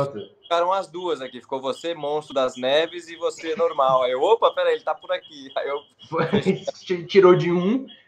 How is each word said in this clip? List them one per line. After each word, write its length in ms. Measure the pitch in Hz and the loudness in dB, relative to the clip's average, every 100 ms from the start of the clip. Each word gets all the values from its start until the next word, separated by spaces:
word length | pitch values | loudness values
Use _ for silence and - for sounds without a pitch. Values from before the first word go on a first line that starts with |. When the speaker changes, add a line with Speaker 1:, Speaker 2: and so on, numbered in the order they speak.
| 139 | -2
Speaker 1:
que 60 | |
Speaker 2:
Pronto. 240 | 107 - _ | -6 -16 _
Speaker 1:
ficaram 320 | - 170 175 | -4 -2 0
as 140 | 196 165 | 0 -2
duas 320 | 170 180 143 | -8 -6 -6
aqui. 180 | 131 123 | -8 -14
Ficou 220 | - 135 | -10 -8
você, 320 | 131 127 170 | -6 -6 -6
Monstro 400 | 165 147 151 151 | -6 -4 -6 -4
das 220 | 139 127 123 | -2 -2 -2
Neves, 500 | 127 147 165 175 160 | 0 0 0 -6 -16
e 80 | 165 | -6
você 400 | 165 - 165 156 | -6 -6 -8 -2
normal. 460 | 170 151 135 131 | -2 2 2 4
Aí 80 | 123 | 2
eu, 100 | 127 | 0
opa, 300 | 170 226 190 | 2 4 2
peraí, 220 | - 175 160 | 2 0 0
ele 80 | |
tá 120 | 160 156 | -2 -6
por 160 | 185 | -6
aqui. 400 | 180 - 151 131 139 | -8 -8 -20 -10 -8
Aí 120 | 131 | -6
eu 120 | 143 - _ - | -6 -10 _ -10
Speaker 2:
Foi, 160 | 160 160 | -4 -2
<laughs> 800 | 202 185 160 - - - 180 165 | 0 0 -2 -4 -12 -6 -8 2
tirou 280 | 196 180 175 | 6 8 8
de 160 | 165 | 4
um, 340 | 175 180 262 - - | 0 2 0 -4 -18